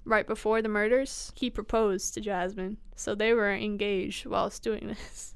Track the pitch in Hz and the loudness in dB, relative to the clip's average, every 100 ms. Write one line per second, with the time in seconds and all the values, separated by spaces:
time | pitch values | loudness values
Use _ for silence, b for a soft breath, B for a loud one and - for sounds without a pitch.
0 | - 214 - 214 214 226 220 208 214 254 | 2 2 2 0 2 2 2 2 4 4
1 | 277 - - - 247 226 208 226 214 190 | 2 -4 -10 -4 -4 -4 0 2 4 2
2 | - 220 208 185 180 202 190 214 - - | -2 -4 -2 -2 -2 -2 -6 -6 -12 -8
3 | - 208 220 233 202 196 214 202 202 190 | -4 2 4 4 4 2 -2 -2 0 0
4 | 208 - - 196 196 - 226 214 208 220 | -2 -4 -2 0 0 -2 -4 -4 -4 -10
5 | - - - | -12 -12 -14